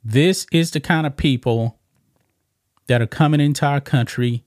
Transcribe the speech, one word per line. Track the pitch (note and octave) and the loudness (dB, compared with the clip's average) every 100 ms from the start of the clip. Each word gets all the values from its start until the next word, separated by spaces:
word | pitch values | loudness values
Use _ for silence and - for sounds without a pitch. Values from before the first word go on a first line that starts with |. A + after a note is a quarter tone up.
This | A2+ A#2+ E3+ F#3+ - | 2 2 2 0 -2
is | E3 E3 | 0 0
the | D#3 | -4
kind | - D#3+ D3+ | -2 -2 -2
of | |
people | C#3 D3+ B2 B2+ A2+ A2+ _ _ _ _ _ _ _ _ _ _ _ - | -2 0 0 -2 -2 -2 _ _ _ _ _ _ _ _ _ _ _ -2
that | A#2+ | 0
are | A2+ | 0
coming | - D3+ D3+ | 0 2 4
into | D3 C#3 | 2 0
our | D3 C#3+ | 0 -2
country | C#3 C3+ A#2 - A#2+ A#2+ | 0 -2 -2 -2 -2 -4